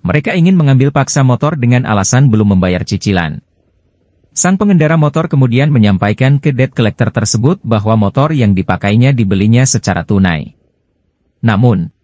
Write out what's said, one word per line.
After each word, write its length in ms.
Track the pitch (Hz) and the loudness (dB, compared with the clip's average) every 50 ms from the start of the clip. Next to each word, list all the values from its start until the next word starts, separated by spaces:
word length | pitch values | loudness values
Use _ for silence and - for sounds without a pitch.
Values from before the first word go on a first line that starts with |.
| _ | _
Mereka 320 | 170 - 151 - - 160 185 | -2 -2 -2 -2 -2 -2 0
ingin 160 | 165 180 190 | 2 2 2
mengambil 400 | 180 156 139 135 127 135 143 143 | 2 2 2 2 2 2 2 0
paksa 240 | 143 135 - - 147 | -2 -2 -2 0 0
motor 400 | 135 127 123 117 - 147 170 147 | 2 2 0 0 -2 -4 -4 -2
dengan 240 | 120 120 123 123 - | 0 0 0 0 0
alasan 480 | - 107 101 95 - - 127 143 139 | 0 -2 -2 0 0 2 2 2 2
belum 240 | 110 107 107 101 101 | 2 2 2 2 2
membayar 320 | 95 90 90 90 87 - | 2 0 0 -2 -4 -4
cicilan. 560 | - - 98 - 104 98 90 85 78 73 - _ _ _ _ _ _ _ _ _ _ _ _ _ _ _ _ _ _ | -4 -6 -4 -2 -2 -2 -2 -2 -4 -8 -12 _ _ _ _ _ _ _ _ _ _ _ _ _ _ _ _ _ _
Sang 260 | _ - - 180 190 | _ -4 -2 0 0
pengendara 400 | 190 214 202 196 170 156 151 160 | 0 0 2 2 2 2 2 0
motor 320 | 165 151 147 139 165 165 | 0 0 0 -2 -4 -2
kemudian 400 | 165 - 139 131 123 117 127 139 | 0 0 2 2 2 2 0 0
menyampaikan 720 | 156 151 120 107 104 98 90 - 101 107 - 131 131 143 139 | 2 2 2 2 2 2 0 0 -2 -2 0 0 0 0 0
ke 160 | - 156 135 | 0 -2 0
debt 160 | 123 131 131 | 0 -2 -4
collector 400 | _ - 117 107 98 _ 120 - | _ -2 -2 -2 -2 _ -4 -2
tersebut 480 | - - - - - 113 117 147 180 196 _ | -2 -4 -4 -2 -2 0 0 0 -2 -2 _
bahwa 320 | 135 113 107 101 107 113 | -4 -2 -2 0 0 0
motor 340 | 117 104 98 - 139 139 156 | 0 0 0 0 -2 -2 -2
yang 240 | 160 143 117 101 101 | 0 0 0 0 0
dipakainya 560 | 92 92 - 92 87 - 101 104 113 123 135 | 0 -2 -4 -4 -2 -2 0 2 2 2 2
dibelinya 560 | 143 120 113 95 101 95 101 107 117 120 131 | 2 0 0 0 0 0 2 2 2 2 2
secara 380 | 131 - 110 - - 92 87 82 | 0 -2 -2 -2 -2 -4 -4 -4
tunai. 500 | - 107 98 95 90 85 76 67 - - _ _ _ _ _ _ _ _ _ _ _ _ _ _ _ _ _ - | -2 0 0 2 0 0 -4 -6 -12 -16 _ _ _ _ _ _ _ _ _ _ _ _ _ _ _ _ _ -2
Namun, 480 | 123 - 95 123 123 113 90 85 78 _ _ | -2 0 2 2 2 0 0 -4 -8 _ _